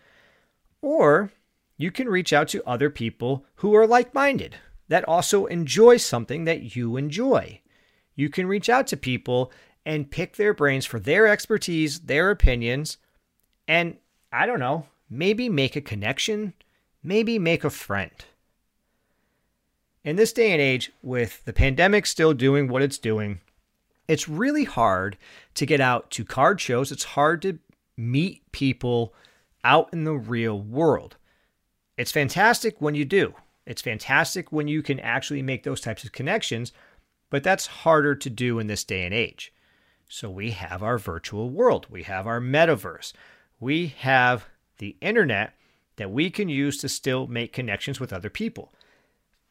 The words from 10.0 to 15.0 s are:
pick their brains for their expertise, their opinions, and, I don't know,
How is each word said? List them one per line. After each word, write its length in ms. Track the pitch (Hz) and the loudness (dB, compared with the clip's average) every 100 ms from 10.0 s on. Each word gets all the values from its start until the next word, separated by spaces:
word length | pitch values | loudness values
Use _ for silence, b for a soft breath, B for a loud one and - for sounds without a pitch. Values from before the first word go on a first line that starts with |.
| 143 | -4
pick 260 | - 180 - | -6 -8 0
their 160 | 208 | 0
brains 320 | - 143 135 | 2 2 2
for 140 | - 113 | -2 -6
their 280 | 95 180 220 | 0 4 6
expertise, 720 | 208 - 214 - 165 151 160 | 4 0 -4 -2 -2 -2 -4
their 300 | 131 143 190 | -2 0 2
opinions, 680 | 208 135 120 117 135 156 - _ _ _ _ _ _ - | 4 4 4 -2 -2 -4 -12 _ _ _ _ _ _ 0
and, 280 | 165 170 - _ _ _ | 0 0 -6 _ _ _
I 120 | 120 202 | -2 -2
don't 140 | 226 | 0
know, 260 | 123 156 147 _ | -2 -4 -6 _